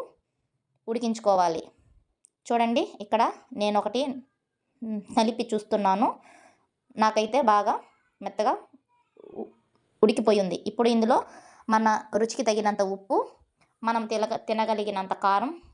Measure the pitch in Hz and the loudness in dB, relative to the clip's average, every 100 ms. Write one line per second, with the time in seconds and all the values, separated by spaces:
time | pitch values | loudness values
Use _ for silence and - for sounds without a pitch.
0 | 508 _ _ _ _ _ _ _ - 226 | -8 _ _ _ _ _ _ _ 0 0
1 | 233 220 208 190 175 160 - - _ _ | 2 0 2 4 4 0 -6 -18 _ _
2 | _ _ _ _ - 240 233 240 392 - | _ _ _ _ -2 0 2 0 -2 -6
3 | 208 220 269 403 - - 208 208 208 233 | -2 0 0 -2 -12 -4 0 0 0 -2
4 | 277 254 - _ _ _ _ _ 226 208 | -4 -6 -14 _ _ _ _ _ -10 -8
5 | 196 - 220 220 233 214 - 214 196 190 | -2 2 2 2 -2 -4 -2 0 2 2
6 | 277 - - - - _ _ _ _ - | 0 -2 -12 -20 -20 _ _ _ _ 0
7 | 220 214 220 254 240 208 208 403 - _ | 0 2 0 2 2 2 2 -2 -6 _
8 | _ - 196 196 214 403 - _ _ _ | _ -14 -10 -4 -2 -2 -6 _ _ _
9 | _ _ - - - _ _ _ _ _ | _ _ -20 -14 -16 _ _ _ _ _
10 | - 247 220 208 185 170 - - 240 233 | 2 2 2 0 0 -4 -6 -2 0 2
11 | 220 302 - - - - - 220 220 214 | 2 0 -2 -12 -20 -14 -2 0 2 -2
12 | - 208 220 - 226 214 208 202 196 196 | -2 -4 -2 -2 -2 0 0 0 -2 -4
13 | - 330 523 - _ _ _ _ 226 233 | -4 -2 -2 -8 _ _ _ _ -4 -4
14 | 220 220 214 226 - 220 220 214 208 202 | -2 -2 -2 -4 -4 -2 0 -2 -2 -4
15 | 190 190 202 196 247 339 - | -4 -2 0 2 0 -6 -14